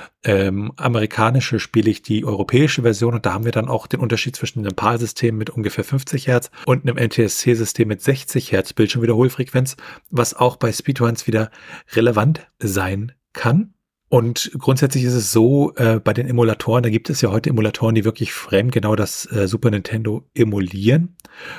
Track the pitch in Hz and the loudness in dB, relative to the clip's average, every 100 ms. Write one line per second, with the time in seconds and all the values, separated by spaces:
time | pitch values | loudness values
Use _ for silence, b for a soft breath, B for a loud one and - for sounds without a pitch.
0 | B _ - 98 98 98 104 - 127 117 | B _ 0 2 2 -2 -6 -4 -2 0
1 | 110 - 113 127 - 110 - 113 107 98 | -2 0 2 2 0 -4 0 2 2 0
2 | - 107 - 101 98 127 147 - 117 101 | -2 -4 -2 -4 2 2 2 2 0 2
3 | 117 113 101 95 113 113 120 110 - 131 | 0 0 -2 -2 -2 -2 -2 -4 -4 -4
4 | 120 113 - - - 113 101 90 104 117 | -2 -2 -4 -6 -8 -6 -6 -2 -2 0
5 | 117 - 117 110 107 117 104 - - 135 | -4 -2 -2 -2 -4 -4 -4 -4 -2 -4
6 | - 135 135 123 - B - 131 131 117 | -4 -4 0 0 0 B -2 0 0 -2
7 | 117 - 107 - 123 113 110 - 107 104 | 0 2 0 0 2 2 0 -2 -2 0
8 | - 135 - 131 - 117 - - 107 120 | -2 -2 -2 -4 -2 -2 0 0 0 2
9 | 117 110 127 - 123 131 131 - B B | 0 2 2 0 -2 -2 -2 -6 B B
10 | _ 123 117 - 123 - 117 107 - 135 | _ -2 -2 0 0 2 -2 -2 -4 0
11 | 117 117 - 113 110 B B B - - | 0 0 0 0 -2 B B B -4 2
12 | 117 107 123 156 - _ 110 98 92 98 | 2 4 2 0 -6 _ -4 -2 -2 -4
13 | 117 - _ - 117 156 220 _ _ _ | -8 -12 _ -4 0 2 0 _ _ _
14 | _ 123 117 117 - 123 135 131 135 135 | _ 2 2 -2 -6 -4 0 2 2 2
15 | 123 123 98 113 117 143 147 - 117 110 | 0 0 2 4 6 4 2 2 2 2
16 | 107 107 127 120 113 107 - 120 120 110 | 0 -2 0 2 2 0 0 0 0 -2
17 | - 147 110 107 151 120 107 - 113 110 | -2 0 0 0 0 0 0 0 0 2
18 | 104 - 117 - - 98 123 - 107 107 | 0 -2 -6 -8 -2 0 2 0 0 0
19 | 101 - - 107 95 110 120 104 - 110 | -2 -6 -6 -2 -2 0 0 0 -2 -4
20 | 110 107 - - 110 101 90 98 104 147 | -4 -6 -6 0 0 0 -4 0 2 2
21 | 175 - B B B | 2 -6 B B B